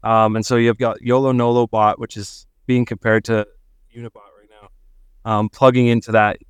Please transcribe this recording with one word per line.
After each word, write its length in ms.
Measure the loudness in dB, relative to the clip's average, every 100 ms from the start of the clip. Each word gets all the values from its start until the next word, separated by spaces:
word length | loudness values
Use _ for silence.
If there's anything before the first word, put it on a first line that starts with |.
Um, 320 | 0 2 2 -2
and 100 | -2
so 120 | 0
you've 200 | 0 0
got 240 | -4 -4
yolo 300 | -2 0 2
nolo 360 | 0 0 0 0
bot, 320 | 0 0 0
which 180 | -10 -14
is 280 | -16 -18 _ _ -4
being 200 | -2 -2
compared 380 | -4 0 0 0
to 220 | -4 -4 _ _ _ _ -20
Unibot 200 | -20 -20
right 340 | -20 _ _ -20
now, 80 | -20 _ _ -20 _ _ -4
um, 180 | -4 -4
plugging 380 | 2 2 4 2
into 240 | 0 0
that. 260 | 0 0 -2